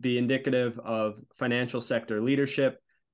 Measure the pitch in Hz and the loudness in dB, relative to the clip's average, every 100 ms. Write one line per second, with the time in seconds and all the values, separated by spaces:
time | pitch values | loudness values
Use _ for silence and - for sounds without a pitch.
0 | 123 120 120 131 135 127 123 117 - 113 | 0 2 2 0 2 2 0 -4 -4 -2
1 | 107 107 - - 127 120 123 123 - 120 | -2 -4 -14 -6 0 0 0 -2 -2 -2
2 | - 107 120 139 135 - 135 - _ _ | -2 -2 2 2 2 2 0 0 _ _
3 | _ | _